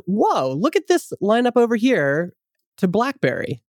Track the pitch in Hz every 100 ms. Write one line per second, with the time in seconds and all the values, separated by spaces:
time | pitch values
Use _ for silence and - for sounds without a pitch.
0 | 170 202 415 277 131 139 262 381 - 349
1 | - - 196 226 247 240 233 226 254 214
2 | 139 147 175 - _ _ _ - 185 202
3 | 254 - 135 - - 127 _